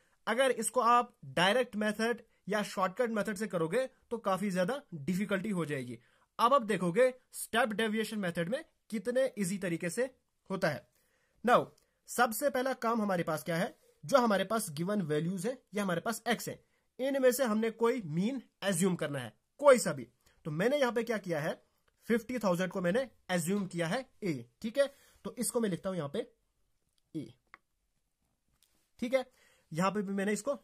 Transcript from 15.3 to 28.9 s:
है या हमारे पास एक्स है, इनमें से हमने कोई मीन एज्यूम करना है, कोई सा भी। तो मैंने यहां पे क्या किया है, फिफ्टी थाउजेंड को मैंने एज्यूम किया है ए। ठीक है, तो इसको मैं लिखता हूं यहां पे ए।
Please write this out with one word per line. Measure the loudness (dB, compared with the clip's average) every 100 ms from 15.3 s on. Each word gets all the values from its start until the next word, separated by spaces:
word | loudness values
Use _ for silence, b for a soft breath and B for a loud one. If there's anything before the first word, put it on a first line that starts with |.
| -4 -4
है | -6 _ -4
या |
हमारे | -2 -2
पास | -2 -6 -2
एक्स | -2 -2
है, | -10 _ _ _ -6
इनमें | -2 4 4
से | 4
हमने | 2 2 0
कोई | 0 0 0 -2
मीन | 0 0 -2 -8 -8
एज्यूम | -2 2 2 2
करना | -2 -6
है, | -8 -14 _ 2
कोई | 8 8
सा | 6
भी। | -4 -10 _ _ _ -8
तो |
मैंने | 0 0 2
यहां | 0
पे | 0
क्या | -2 -4
किया | -4 -4
है, | -2 -6 _ _ _ _ -2
फिफ्टी | -2 0 -2
थाउजेंड | 0 0 0
को | -2
मैंने | 0 0 -2 _ -4
एज्यूम | -2 0 -2 -2
किया | -4 -2
है | -2 -6 -8
ए। | -4 -4 -8 _
ठीक | -6 0
है, | 0 0 _ _ -14
तो | -6
इसको | -4 -2
मैं | -2
लिखता | -4 -6
हूं | -6
यहां | -6
पे | -6 -8 _ _ _ _ _ _ _ _ -12
ए। | -12 -16 _ -20 _ _ _ _ _ _ _ _ _ _ _ _ _